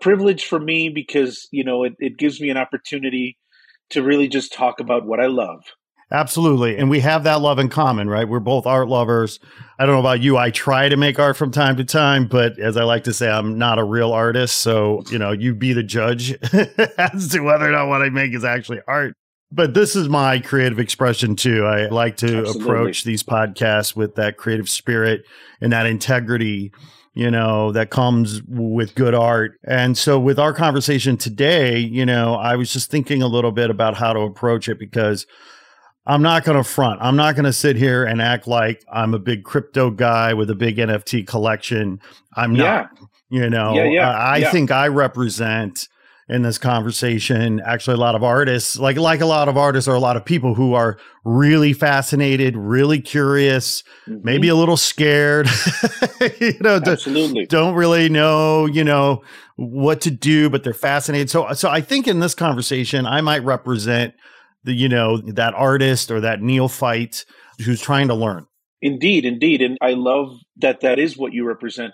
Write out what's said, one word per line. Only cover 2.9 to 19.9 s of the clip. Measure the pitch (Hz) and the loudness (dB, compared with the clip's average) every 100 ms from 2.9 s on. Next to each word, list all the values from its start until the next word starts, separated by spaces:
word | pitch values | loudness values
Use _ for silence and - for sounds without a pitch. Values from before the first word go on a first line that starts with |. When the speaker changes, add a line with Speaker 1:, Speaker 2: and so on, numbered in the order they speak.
| 143 135 127 127 - _ _ _ _ - | -8 -4 -4 -6 -10 _ _ _ _ -8
Speaker 1:
to | 147 | -2
really | 131 143 139 | 2 2 2
just | 131 - | -2 -6
talk | - 123 - | -2 -2 -2
about | 120 120 104 | -2 -2 -2
what | 113 | -2
I | 131 | 0
love. | 127 92 80 - - _ _ - | -2 -4 -8 -20 -20 _ _ -4
Speaker 2:
Absolutely. | 139 151 165 165 131 120 107 | -2 -2 0 2 4 2 0
And | 135 | 2
we | 147 | 2
have | 143 156 | 2 2
that | 156 151 | 2 2
love | 147 135 | 2 2
in | 135 | 0
common, | 156 139 110 104 | 0 0 0 -2
right? | 104 113 | -2 -2
We're | 120 | -2
both | 104 131 120 | 0 0 2
art | 131 123 | 0 2
lovers. | 127 117 117 110 - - - - - | 0 2 0 -2 -6 -20 -20 -12 -2
I | 135 | 2
don't | |
know | 135 | 4
about | 127 123 | 2 2
you. | 139 127 | 2 2
I | 120 | 2
try | - - 131 139 | -2 0 2 2
to | 143 | 2
make | 143 139 | 2 2
art | 143 135 | 2 0
from | 139 | -2
time | 135 139 131 | 2 2 0
to | |
time, | 127 156 143 139 117 | 0 2 2 2 2
but | 123 117 - | 2 2 0
as | 110 110 | -2 0
I | |
like | 117 117 | 0 0
to | 123 | -2
say, | 107 117 | -2 0
I'm | 107 107 110 | 0 -2 -2
not | 120 113 | 0 0
a | |
real | 104 117 117 | 0 0 0
artist. | 113 117 123 123 - | 2 0 0 -2 -2
So, | 117 110 104 107 - | 0 2 2 -2 -4
you | 117 | -4
know, | 101 | -2
you | 104 123 | -2 -2
be | 107 127 | -2 -2
the | 120 | -2
judge | 104 113 113 120 127 | -2 -2 -2 -2 -6
<laughs> | 131 127 196 - - 220 - | -8 0 0 2 0 -2 0
as | 180 190 170 | -2 -2 -4
to | 170 | -2
whether | 147 151 151 | 2 2 2
or | |
not | 147 139 | 0 0
what | 139 | 0
I | 135 | 0
make | 135 135 | -2 -4
is | 123 | -4
actually | 120 123 113 113 - | -4 -4 -6 -10 -4
art. | 147 131 - _ _ _ | -4 -4 -8 _ _ _
But | 147 156 | -2 2
this | 185 208 | 2 2